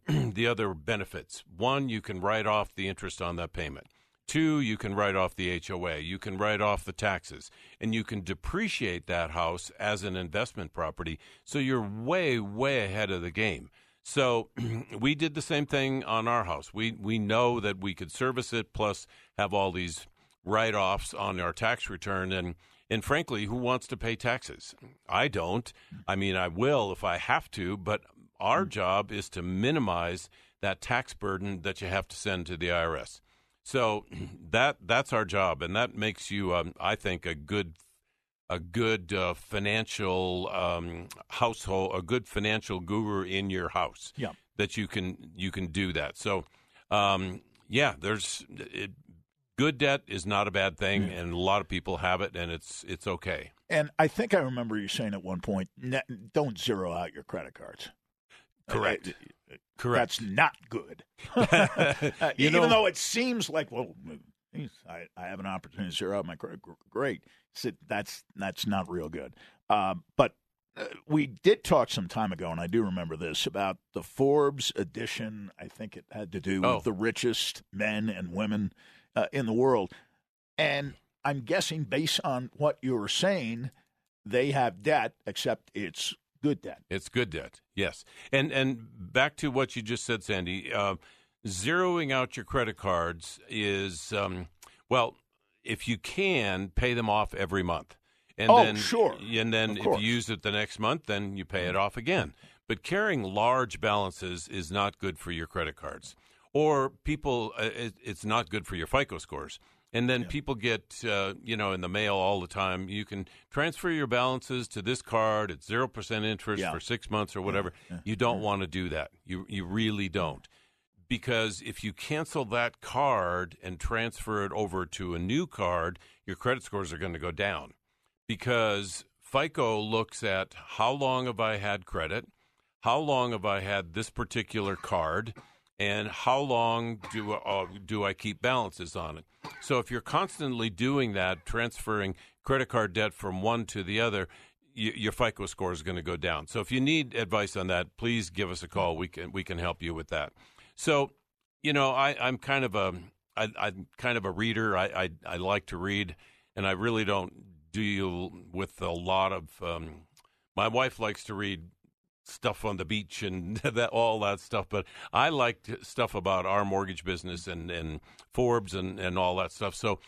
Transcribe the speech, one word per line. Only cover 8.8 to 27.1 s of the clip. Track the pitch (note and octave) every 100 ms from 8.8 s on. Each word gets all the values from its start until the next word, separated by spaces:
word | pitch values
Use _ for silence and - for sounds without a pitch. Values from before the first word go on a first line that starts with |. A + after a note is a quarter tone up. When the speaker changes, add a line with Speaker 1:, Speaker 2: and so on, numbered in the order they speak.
| A2 F2 -
Speaker 1:
that | F2 E2
house | E2 E2+ F2 - -
as | G#2 G#2
an | G2 F#2
investment | F2 G2+ B2 - D#2+
property. | - D#2+ - E2 D#2 - -
So | - D3
you're | C3+ B2+
way, | G#2 G#2+ A#2+ F#3 D#3+ B2
way | G2+ G#2 C3+ C3+
ahead | G2+ G2+ G2+
of | F#2
the | E2+
game. | F#2 A2 D#2 - _ _ _
So | - D3 B2+ A#2 - - A#2
<clears throat> | A2+ - G#2
we | C3
did | D3+ D#3+
the | D3+
same | - D3
thing | C#3+ C#3 C3+ C3+
on | D2 A2 A2+
our | A#2+
house. | F2+ D2 -
We, | G#2 A2+
we | A2 G2+ A2+
know | G2+ A2+ B2 A#2+
that | G2+ F#2+
we | G2
could | F2 E2+
service | - C3 B2+ B2
it, | A#2 G#2+
plus | - G#2 F#2+ - - - -
have | G2+
all | G2 G2
these | F2+ F2 D#2+ - _ _ _
write-offs | F2+ G#2+ A2+ G#2 F#2+ G2 -
on | - G2+ F#2
our | F2
tax | - A2+ A#2+ -
return. | F2+ G2+ F#2+ F#2
And, | F#2 F2+ E2+ _ _ -
and | A2
frankly, | - D3 E3 A2+ G#2
who | B2
wants | A#2+ B2+ -
to | G#2
pay | A2+
taxes? | A2+ B2 B2 - - - - - - -
I | F#2+ C#3
don't. | G2 E2+ A2 - - - - -
I | G2
mean, | G2 F#2
I | F2+
will | E2+ C3 C#3+ G2+
if | F2+
I | G2